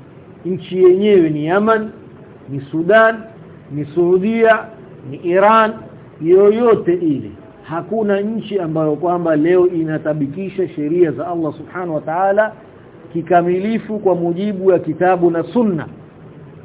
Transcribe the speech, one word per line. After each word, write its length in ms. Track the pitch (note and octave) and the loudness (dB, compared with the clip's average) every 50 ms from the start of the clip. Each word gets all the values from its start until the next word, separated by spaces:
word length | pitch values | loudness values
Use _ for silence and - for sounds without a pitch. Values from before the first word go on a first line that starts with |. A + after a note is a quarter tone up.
| - - - - - - - - - | -20 -20 -20 -20 -20 -20 -20 -14 -8
nchi 380 | E3+ F#3+ F3+ - - F#3 F#3 F#3 | -8 -8 -8 -8 -6 2 4 6
yenyewe 460 | F3+ F3+ F#3+ G#3 G#3+ G3+ F#3 D#3+ D#3 | 6 6 6 4 4 6 6 4 2
ni 160 | D3+ D3 D3+ | 0 -2 -2
Yaman, 440 | D#3+ F3+ G3+ G#3 A3+ A3 A3 A3 A3 - - - - - - - - - - - - | 0 0 2 2 2 2 0 0 -6 -12 -16 -20 -20 -20 -20 -20 -20 -20 -20 -14 -10
ni 120 | C#3 C3+ - - | -10 -10 -10 -6
Sudan, 440 | D#3+ D#3+ E3+ F3 G#3+ A3 A3 A3 A3+ G#3+ - - - - - - - - - - | -6 -2 2 4 4 6 6 4 2 -2 -10 -18 -20 -20 -20 -20 -20 -20 -18 -12
ni 140 | C#3 D3 D3 D3 - | -10 -10 -10 -4 -2
Saudia, 640 | F3 F3 F3 F#3 F#3 F#3 A3 A3+ A3+ A3+ A3 A3 A3 - - - - - - - - - B2+ | 0 2 2 2 2 2 0 0 2 4 4 4 2 -2 -8 -18 -20 -20 -20 -20 -18 -16 -16
ni 60 | C#3 | -14
Iran, 560 | E3+ - E3+ F3 F#3+ G3 G#3 A3 A3 A3 G#3+ A3 - - - - - - - - - | -8 -4 0 2 4 4 6 6 4 4 2 -2 -8 -16 -20 -20 -20 -20 -20 -14 -6
yoyote 720 | D3+ E3 F#3 F#3+ G3+ G#3 G#3+ A#3 B3 A#3 G#3 D#3 - E3+ F3 | 0 4 4 6 6 4 4 4 2 2 2 2 0 -2 -2
ile. 380 | F3+ F3 D#3 C#3 A#2+ G#2+ G2+ F#2+ - - - - - - | 0 0 -2 -2 -4 -6 -10 -16 -18 -20 -20 -20 -20 -16
Hakuna 580 | - D#3+ E3+ E3+ - G3+ A3+ G#3+ G3+ G3 G3 | -10 -10 -10 -8 -6 -4 -4 -2 0 -2 -2
nchi 380 | G3+ G#3+ A#3 G#3+ - - G#3 F#3+ | -2 -4 -6 -8 -8 -6 -6 -4
ambayo 360 | E3+ D#3+ D#3 D#3+ D#3 D#3 D3 | -4 -4 -2 -2 -2 -2 -2
kwamba 400 | C#3 E3+ F3 F3 F3 E3+ E3 D#3 | -2 -2 -2 -2 -2 -2 0 0
leo 320 | D3 D3+ E3+ F#3 F3+ F3+ | 0 2 2 4 4 2
inatabikisha 1000 | F3+ F3+ E3 D#3+ D#3 D#3 D3+ D#3 D#3 D3+ D#3 C#3+ C3+ D3 F#3+ G3 F#3 - F#3+ F3+ - | 2 0 -2 -4 -4 -6 -4 -4 -4 -4 -4 -6 -6 -6 -10 -10 -8 -6 -6 -6 -6
sheria 420 | - D#3 D3 D3 E3+ F3+ F3 D#3 | -6 -8 -6 -4 0 0 0 0
za 160 | B2 B2+ E3 | 0 -4 -8
Allah 260 | F3 F3 E3+ D#3+ D3 C#3+ | -6 -6 -4 -4 -6 -6
Subhanahu 380 | - D3 - - F3+ F3+ F3 D#3 | -10 -16 -14 -12 -10 -8 -6 -6
wa 60 | D3 | -6
Ta'ala 500 | C#3 D#3 D#3+ F3+ F#3+ G3 G3+ G#3 A3 G#3+ - - - - - - - - - - - - - | -6 -4 -4 -2 0 0 2 0 0 -2 -6 -12 -20 -20 -20 -20 -20 -20 -20 -20 -20 -10 -8
kikamilifu 880 | E3+ E3 D#3+ F3+ F3 E3+ F3 F3+ F#3 G3 A3 A3+ G#3+ - - A3 G#3 | -8 -2 2 2 2 2 2 -2 -2 -2 -2 -4 -4 -4 -6 -8 -2
kwa 160 | - F#3+ F3 | 0 0 0
mujibu 520 | E3+ E3+ E3+ E3+ F3+ G3+ G#3+ G3 F3+ F#3 | 0 -2 -4 -4 -4 -4 -6 -6 0 0
wa 120 | F#3 F3+ D#3+ | 2 2 2
kitabu 520 | - D#3+ D3+ - F3+ F#3 F#3 F3 E3+ F3 | 0 -4 -4 -2 0 0 2 2 2 0
na 120 | E3 E3 E3 | 0 -2 -4
Sunna. 440 | - - A#3+ A#3 G#3 F3 D3+ A#2 E2+ - - - - - - - - - - - - - - | -2 -2 0 0 0 -2 -4 -8 -10 -16 -20 -20 -20 -20 -20 -20 -20 -20 -20 -20 -20 -20 -20